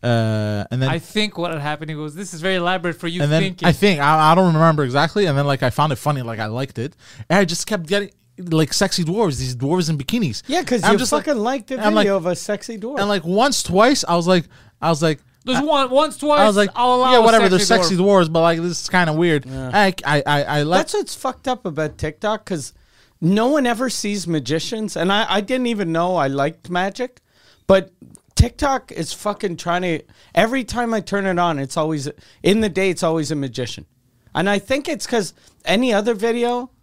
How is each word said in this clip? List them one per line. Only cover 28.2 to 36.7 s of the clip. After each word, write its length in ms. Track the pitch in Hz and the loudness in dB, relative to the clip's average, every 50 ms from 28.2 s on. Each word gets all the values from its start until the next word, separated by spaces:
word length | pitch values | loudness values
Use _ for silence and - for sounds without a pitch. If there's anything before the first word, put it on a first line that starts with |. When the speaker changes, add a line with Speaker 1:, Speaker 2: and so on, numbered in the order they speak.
| _ _ _ | _ _ _
Speaker 3:
TikTok 580 | - - 240 - - - 285 269 254 - - - | 2 2 2 2 -2 -2 0 0 -2 -4 -8 -8
is 220 | - 165 - - | -8 -8 -8 -8
fucking 420 | - - 208 202 202 - 202 175 | -8 -6 -6 -6 -4 -6 -6 -6
trying 240 | 143 - 175 170 180 185 | -6 -6 -4 -4 -2 -2
to. 180 | 180 165 147 - _ - _ _ _ _ | -2 -4 -4 -6 _ -20 _ _ _ _
Every 280 | - 190 226 247 269 247 | 0 2 2 2 -2 -4
time 280 | - - 226 240 233 226 | -4 -4 -4 -4 -2 -2
I 80 | 220 | -4
turn 240 | - - 196 202 196 | -4 -4 -4 -2 -2
it 140 | 190 185 175 | 0 0 0
on, 200 | 175 175 160 139 | 0 0 0 -2
it's 200 | 139 131 - - | -6 -6 -4 -4
always 280 | 156 156 160 151 131 143 - _ - _ _ _ _ | -2 -2 -2 -4 -6 -8 -12 _ -20 _ _ _ _
in 180 | - 196 226 | 2 2 2
the 80 | 220 208 | 0 -2
day. 220 | 151 185 190 196 | -2 -2 -2 -2
It's 120 | 180 170 - | -2 0 -2
always 280 | 165 160 165 156 139 | -2 0 -2 -2 -4
a 40 | 160 | -4
magician, 520 | 147 139 135 113 - 127 113 - - 76 _ _ _ _ _ _ _ _ _ _ | -6 -6 -6 -6 -8 -8 -8 -10 -14 -16 _ _ _ _ _ _ _ _ _ _
and 160 | - 165 196 | -2 -2 0
I 80 | 202 196 | 0 -2
think 300 | 196 - 262 285 285 - | -2 -2 -4 -4 -2 -6
it's 180 | 320 214 - | -8 -8 -6
'cause 260 | - - 233 196 151 - _ _ _ _ _ _ | -4 -2 -2 -2 -4 -8 _ _ _ _ _ _
any 300 | - 175 202 254 254 226 | -2 0 0 2 2 0
other 180 | 202 214 233 233 | 0 0 0 -2
video 580 | 202 196 233 233 240 240 240 240 247 247 262 | -2 0 -2 0 0 0 -2 -2 -4 -6 -10